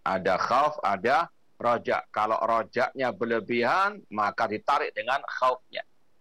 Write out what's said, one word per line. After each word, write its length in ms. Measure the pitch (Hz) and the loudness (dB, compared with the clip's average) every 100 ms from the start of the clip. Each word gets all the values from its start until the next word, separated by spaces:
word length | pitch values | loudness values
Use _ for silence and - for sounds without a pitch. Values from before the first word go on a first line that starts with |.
Ada 360 | 82 85 92 90 | -4 -2 0 0
khauf, 360 | - 127 147 151 | 2 2 2 0
ada 480 | 95 98 113 147 - _ _ - | -2 0 2 2 0 _ _ -4
raja. 440 | 120 113 110 110 - | 0 0 0 -2 -2
Kalau 240 | - 107 110 | -2 0 0
rajaknya 720 | 107 113 104 117 127 131 127 | 2 0 0 -2 -2 0 -2
berlebihan, 880 | 98 117 113 98 120 120 175 196 208 - | -2 -2 -2 0 0 2 2 0 -2 -8
maka 360 | 107 101 - 113 | -2 -2 0 -2
ditarik 480 | 104 - 143 143 | -2 0 0 0
dengan 280 | - 110 139 - | -4 -2 -2 -2
khaufnya. 560 | - 127 127 _ - - _ _ _ | 0 2 0 _ -12 -12 _ _ _